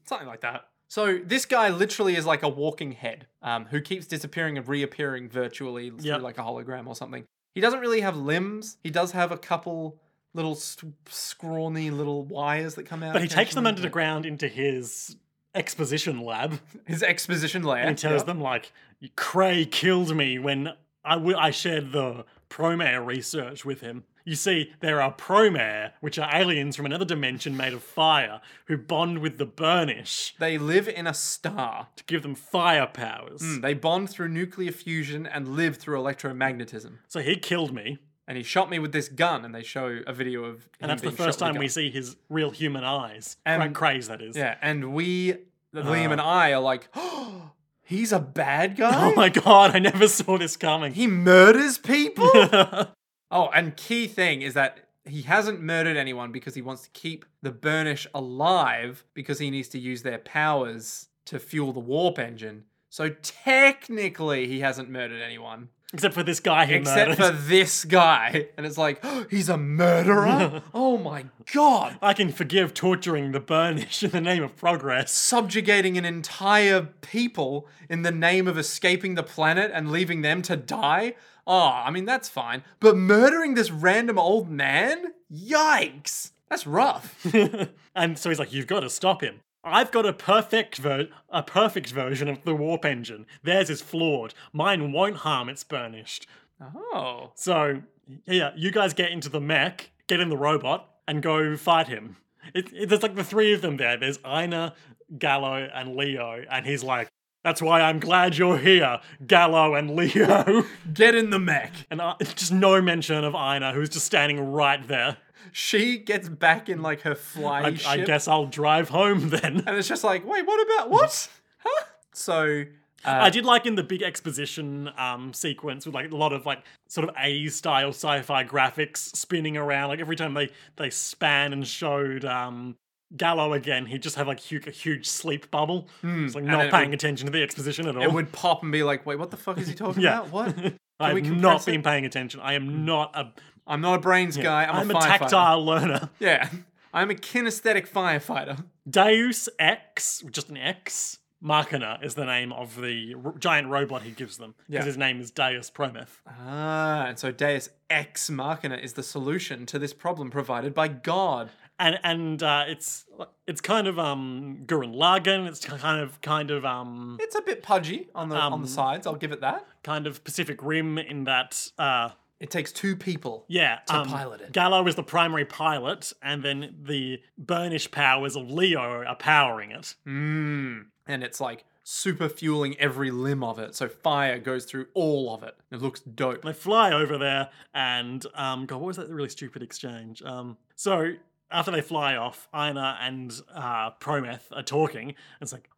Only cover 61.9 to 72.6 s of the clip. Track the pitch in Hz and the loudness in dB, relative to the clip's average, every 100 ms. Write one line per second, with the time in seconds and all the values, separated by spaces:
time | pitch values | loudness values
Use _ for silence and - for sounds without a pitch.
61.9 | 151 180 170 117 113 110 107 - _ _ | 0 0 0 -8 -10 -14 -14 -20 _ _
62.9 | - 156 151 - - 269 262 277 269 - | -6 -6 -6 -12 -6 2 6 6 4 -6
63.9 | 220 190 - 156 135 127 131 139 131 127 | -6 -6 -4 -2 -2 -2 -2 -2 -4 -8
64.9 | 127 117 117 117 117 117 113 120 _ - | -8 -8 -8 -10 -10 -14 -14 -18 _ -16
65.9 | 156 196 175 165 165 185 156 147 - 143 | -2 0 0 -2 -2 2 4 6 4 4
66.9 | 139 214 - 180 151 143 190 185 - 156 | 4 4 6 4 4 4 4 4 0 4
67.9 | 180 165 131 113 151 147 - 151 151 151 | 8 8 8 4 -2 -4 -8 -6 0 0
68.9 | 139 269 262 202 196 180 156 143 156 175 | 0 -6 -6 -2 -2 0 0 0 4 4
69.9 | 170 175 202 202 - 156 151 - 233 262 | 6 6 6 6 4 2 -2 -8 0 2
70.9 | 233 160 143 131 - - 285 294 214 135 | 0 -2 -8 -12 -18 -4 4 6 6 2
71.9 | - 202 196 180 - 139 190 | 0 2 4 0 0 0 2